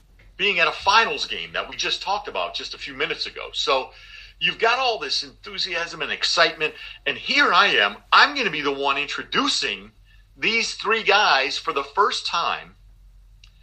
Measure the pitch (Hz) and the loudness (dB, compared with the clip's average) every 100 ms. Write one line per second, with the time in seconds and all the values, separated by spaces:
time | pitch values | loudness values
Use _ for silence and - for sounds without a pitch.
0 | _ - - - 196 180 160 - - 214 | _ -20 -18 -4 0 2 0 0 2 4
1 | 214 143 - 95 82 87 - 131 180 - | 4 0 -6 -8 -6 -6 -6 -4 -4 -4
2 | - 208 208 98 87 - 131 120 143 131 | -2 -4 -4 -6 -4 -6 -10 -10 -10 -4
3 | 160 143 110 - - - - 135 127 - | -4 -4 -6 -8 -8 -4 0 0 0 -10
4 | - - - - 180 170 220 247 254 214 | -20 -20 -20 -4 -4 2 2 2 2 0
5 | 143 - 143 113 208 190 190 170 170 170 | -2 -4 -6 -12 -12 -6 -4 -4 -6 -6
6 | 214 202 - - 165 160 156 - - - | -4 -2 0 2 2 2 -4 -6 -16 -8
7 | - 123 - 269 269 180 202 131 101 107 | -6 -6 0 2 4 6 6 4 2 0
8 | - 185 254 285 214 156 143 139 139 143 | 2 6 6 4 -2 -2 -2 0 0 0
9 | 143 - - 170 139 - 135 98 104 - | -2 -6 -2 0 2 0 -2 -6 -10 -20
10 | - - - - 165 226 214 - 190 220 | -20 -20 -20 -6 -2 0 -2 -4 -2 0
11 | 196 196 196 135 139 139 - 143 139 - | 4 4 6 4 2 -4 -4 -4 -2 2
12 | 220 - - 175 143 90 165 - - - | 2 0 -2 -2 0 -2 -8 -20 -20 -20
13 | - - - - - - | -20 -20 -20 -20 -20 -20